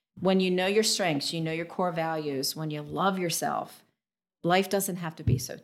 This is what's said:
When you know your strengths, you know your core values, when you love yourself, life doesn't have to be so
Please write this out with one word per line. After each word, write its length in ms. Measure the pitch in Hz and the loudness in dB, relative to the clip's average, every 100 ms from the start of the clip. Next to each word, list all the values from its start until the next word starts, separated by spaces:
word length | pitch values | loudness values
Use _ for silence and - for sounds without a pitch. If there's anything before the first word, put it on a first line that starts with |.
| _ - | _ -2
When 180 | 185 190 | 2 4
you 120 | 185 | 4
know 160 | 180 185 | 2 2
your 180 | 208 | 4
strengths, 480 | 214 - 180 143 - | 2 2 2 0 -2
you 80 | 170 | -2
know 100 | 160 | -2
your 140 | 160 | -4
core 260 | 165 - 180 | -4 -2 -2
values, 640 | 165 160 160 151 135 139 | 0 -2 -2 -2 -2 -2
when 160 | 156 156 | -4 -6
you 120 | 151 | -6
love 360 | 147 147 190 185 | -6 0 2 2
yourself, 640 | 175 - 151 - - - _ _ _ _ _ _ | 0 -2 -2 -4 -6 -12 _ _ _ _ _ _
life 240 | 170 185 196 | 2 2 4
doesn't 280 | 196 196 180 | 0 -2 -4
have 200 | 165 - | -8 -4
to 80 | |
be 140 | 151 - | 0 0
so 180 | - - | 0 -12